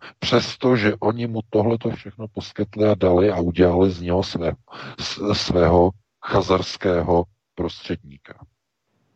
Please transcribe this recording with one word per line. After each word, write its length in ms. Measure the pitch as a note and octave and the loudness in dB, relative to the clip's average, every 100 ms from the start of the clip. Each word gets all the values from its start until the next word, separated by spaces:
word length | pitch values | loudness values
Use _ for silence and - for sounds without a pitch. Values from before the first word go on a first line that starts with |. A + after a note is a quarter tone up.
| - - | -20 -10
Přestože 760 | - B2 - - C3 B2 G#2 G2+ | 0 0 0 -2 0 2 2 0
oni 260 | G#2 A#2 A#2 | -2 -2 -4
mu 140 | A2+ - | -6 -2
tohleto 400 | G#2+ A2+ A2+ A#2 | 0 0 0 -4
všechno 380 | A2+ G2+ - G#2+ | -8 -14 -14 -12
poskytli 600 | - - - G2+ G#2 G#2+ | -12 -12 -6 -6 0 2
a 60 | |
dali 360 | F#2+ F#2 F2 G#2 | 4 4 4 4
a 100 | F2+ | 2
udělali 500 | F2 E2+ F2+ F2 F#2+ | -2 4 4 6 2
z 100 | F2 | 0
něho 220 | F2 F2 | -2 -2
své-, 300 | E2+ - E2 - _ - - - | -2 -4 -4 -6 _ -18 -16 -12
s-, 320 | - - G2+ | -12 -6 -2
svého 580 | - - F2 E2 F2 F2+ - _ _ | -2 0 2 4 4 4 0 _ _
chazarského 1000 | - G#2+ F#2+ F#2 - - F#2+ F2 E2 E2+ F2 _ _ | -2 -2 0 -2 -2 -4 -2 0 2 0 0 _ _
prostředníka. 920 | - E2+ - - F2+ C#2+ C#2 - - - _ _ _ _ _ _ | -8 -8 -8 -10 -10 -10 -20 -20 -20 -20 _ _ _ _ _ _